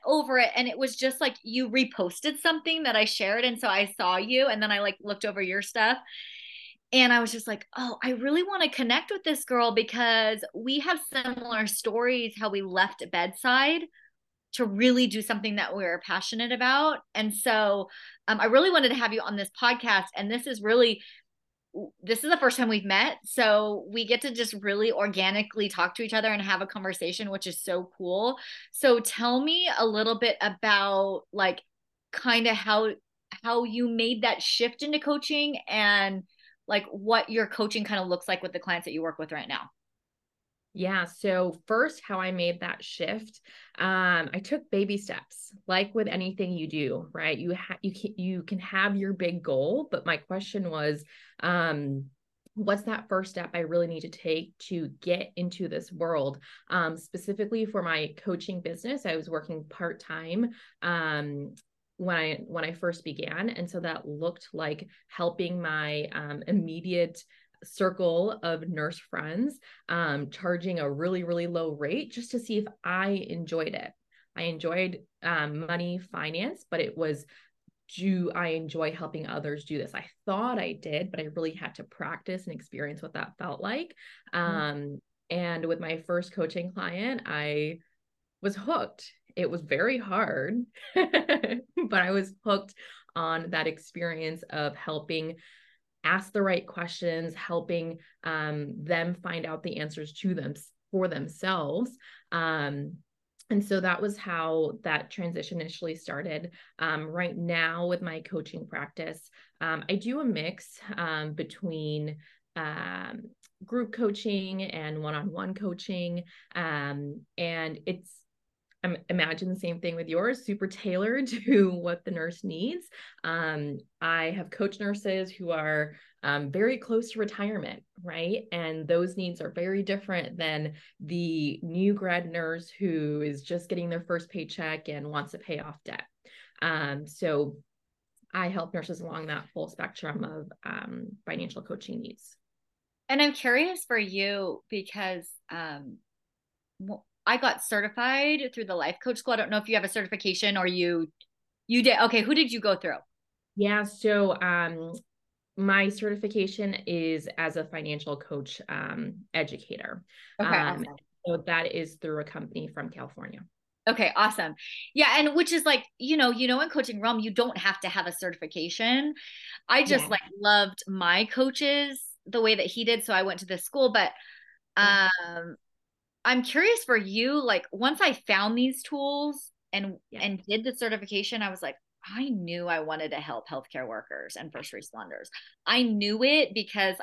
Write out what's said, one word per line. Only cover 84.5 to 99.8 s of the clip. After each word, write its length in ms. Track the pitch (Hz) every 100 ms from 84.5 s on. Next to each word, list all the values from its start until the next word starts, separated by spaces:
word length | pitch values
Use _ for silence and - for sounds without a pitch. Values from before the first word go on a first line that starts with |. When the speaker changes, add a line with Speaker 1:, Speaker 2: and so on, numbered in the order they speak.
| 165 151 147 143 143 - _ -
Speaker 2:
and 360 | 170 175 165 165
with 120 | 165
my 200 | 165 160
first 340 | - 175 180
coaching 400 | - 160 180 175
client, 500 | 180 180 175 233 262 -
I 520 | 147 147 147 151 165 _ _ _ _ _ _
was 160 | 196 196
hooked. 560 | 214 330 - - - - _ -
It 140 | 160
was 120 | 170
very 360 | 151 139 220 254
hard, 640 | 202 190 214 - 143 233 247 -
<laughs> 160 | -
but 1080 | 370 - 359 330 311 - 240 - - 240 202
I 80 | 180
was 240 | 196 190 -
hooked 300 | 214 202 - - - - -
on 360 | 165 160 165 165
that 160 | 160 160
experience 760 | 160 - 170 170 160 160 160 -
of 260 | 151 147 143
helping 600 | - 151 156 160 160 165 - - _ _ _ _
ask 280 | 156 185 196
the 100 | 208
right 240 | 196 180 -
questions, 680 | - 170 - 170 165 165
helping, 640 | 160 - 170 170 170 165 165 - _
um, 500 | - 156 151 151 147 -
them 320 | 151 170 165 180
find 240 | 180 170 160
out 160 | 160
the 160 | 175
answers 340 | -